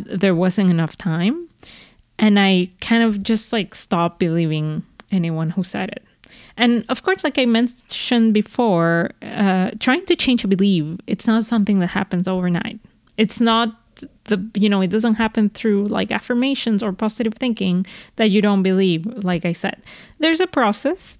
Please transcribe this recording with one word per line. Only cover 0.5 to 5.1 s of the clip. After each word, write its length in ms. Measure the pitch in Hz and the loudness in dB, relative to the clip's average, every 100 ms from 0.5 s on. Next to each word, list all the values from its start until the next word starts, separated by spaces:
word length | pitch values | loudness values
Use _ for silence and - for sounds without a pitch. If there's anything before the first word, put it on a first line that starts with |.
| 208 190 | 2 2
enough 280 | 165 160 - | 2 0 -4
time. 480 | 180 160 190 330 339 _ - - - _ _ - | -4 0 0 -2 -6 _ -20 -20 -20 _ _ 0
And 200 | 214 202 | 4 4
I 300 | 196 185 180 - | 4 2 0 -6
kind 220 | - 233 | 0 2
of 180 | 226 208 | 2 0
just, 320 | 196 220 - | -2 -2 -2
like, 220 | 226 170 - | -4 -4 -10
stopped 440 | - 175 170 - | -4 0 0 0
believing 640 | 175 165 160 156 156 156 - - - | 0 0 0 0 -2 -6 -10 -16 -4